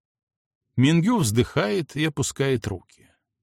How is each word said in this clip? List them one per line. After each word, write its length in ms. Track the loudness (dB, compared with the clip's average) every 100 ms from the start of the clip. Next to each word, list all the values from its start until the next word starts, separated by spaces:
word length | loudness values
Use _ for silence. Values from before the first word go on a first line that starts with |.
| _ _ _ _ _ _ _ 2
Мингю 420 | 4 4 2 0
вздыхает 800 | 0 0 0 -2 -2 -4 -6 -4
и 80 |
опускает 600 | -4 -4 -6 -4 -2 -2 -4
руки, 420 | -10 -12 _ _ _ _ _